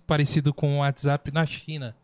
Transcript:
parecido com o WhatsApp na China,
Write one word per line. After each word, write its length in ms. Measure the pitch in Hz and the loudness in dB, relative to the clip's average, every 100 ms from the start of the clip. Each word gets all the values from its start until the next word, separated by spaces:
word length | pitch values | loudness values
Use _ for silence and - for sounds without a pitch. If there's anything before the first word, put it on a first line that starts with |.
| - | 0
parecido 460 | 151 147 156 143 | 2 4 2 2
com 240 | - 147 143 | 0 0 0
o 20 | |
WhatsApp 500 | 143 135 139 143 - | 0 0 0 0 -2
na 140 | 147 160 | -2 -2
China, 500 | - - 156 127 - | -4 -12 -10 -10 -14